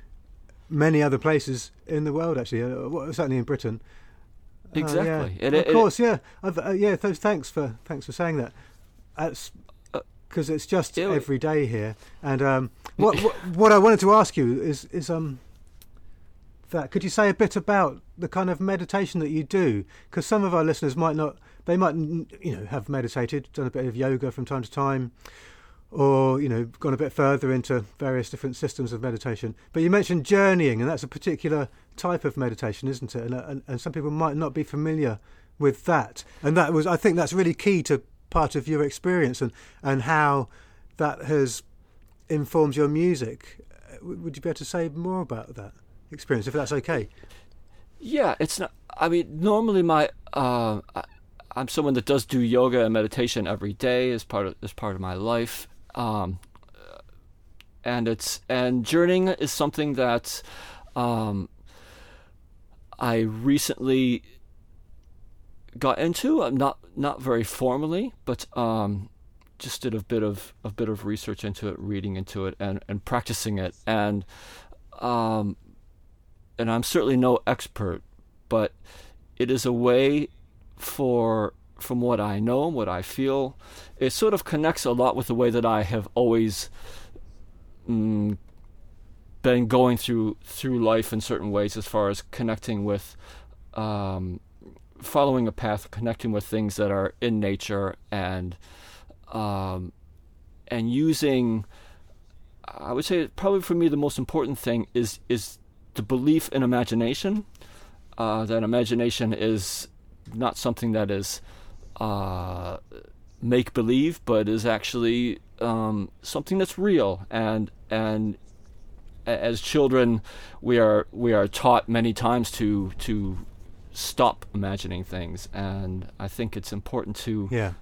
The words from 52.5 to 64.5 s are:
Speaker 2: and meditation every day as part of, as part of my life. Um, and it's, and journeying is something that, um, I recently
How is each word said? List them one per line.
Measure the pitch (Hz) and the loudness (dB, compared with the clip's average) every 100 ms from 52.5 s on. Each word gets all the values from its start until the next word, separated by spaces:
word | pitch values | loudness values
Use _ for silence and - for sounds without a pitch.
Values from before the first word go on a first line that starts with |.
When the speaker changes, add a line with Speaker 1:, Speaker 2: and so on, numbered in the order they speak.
| 123 127 123 | 4 4 4
Speaker 2:
and | 113 | 4
meditation | 110 107 - 120 117 90 | 2 0 0 -2 0 -2
every | 104 101 | -4 -4
day | 101 127 123 127 | -2 0 2 2
as | 117 | -2
part | - 101 95 | -4 -4 -4
of, | - | -6
as | - | -12
part | - 107 95 | -8 -6 -6
of | |
my | 92 | -6
life. | 92 110 117 117 - - - - | -4 -2 0 -2 -8 -14 -20 -14
Um, | - 117 107 92 92 - - - - 50 50 - - - - - - - - | -6 -4 -2 -4 -6 -12 -20 -20 -20 -20 -20 -20 -20 -20 -20 -20 -20 -20 -10
and | 120 123 113 | -4 -2 0
it's, | 113 - - - | -2 -4 -8 -4
and | 127 123 127 | 0 2 0
journeying | 110 160 175 185 185 | 2 2 4 4 2
is | - 151 | 0 -2
something | - 147 156 151 | -2 -2 0 -2
that, | 131 123 117 - - - - - - - 127 | 0 2 0 -2 -12 -12 -18 -18 -18 -10 -4
um, | 120 113 110 101 - - - - - - - - - - - - - - - - | 0 0 -2 -4 -6 -12 -20 -20 -20 -20 -20 -20 -20 -20 -20 -20 -20 -20 -20 -6
I | 123 113 | 0 2
recently | 110 110 131 143 - - 131 131 127 120 - - - | 0 0 2 2 2 -2 2 4 4 0 -4 -20 -20